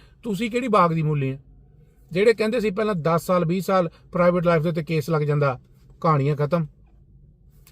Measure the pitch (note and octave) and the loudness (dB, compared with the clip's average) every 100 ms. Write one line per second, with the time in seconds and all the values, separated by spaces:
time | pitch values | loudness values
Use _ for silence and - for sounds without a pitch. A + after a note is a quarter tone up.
0 | - - A#3 F#3+ A#3 A#3+ B3+ G3+ F3 D#3+ | -20 -14 -8 -4 -4 -4 0 2 4 2
1 | D3+ D3 C3+ C3+ - - - - _ _ | 0 -2 -4 -6 -14 -20 -20 -20 _ _
2 | - E3+ A3+ A3 A3 A#3+ G#3+ F#3+ G#3+ F#3 | -6 2 2 2 0 -2 -2 -2 -2 -2
3 | D#3 E3 - F3+ E3 F#3+ F3+ F#3+ E3 - | 0 0 0 0 0 -2 0 0 0 -6
4 | - F3+ F3 F3 F3 E3 E3+ E3 D3+ D#3+ | -8 0 2 2 2 2 0 -4 -2 -4
5 | C#3+ D#3+ D3 D3 C#3+ B2 - _ - - | -2 -2 0 0 0 -2 -10 _ -20 -4
6 | E3+ D3 C#3 C#3+ D3 E3+ D3+ - _ _ | 0 2 0 -2 -2 -2 -4 -10 _ _
7 | - - - _ - - - | -20 -20 -20 _ -20 -20 -20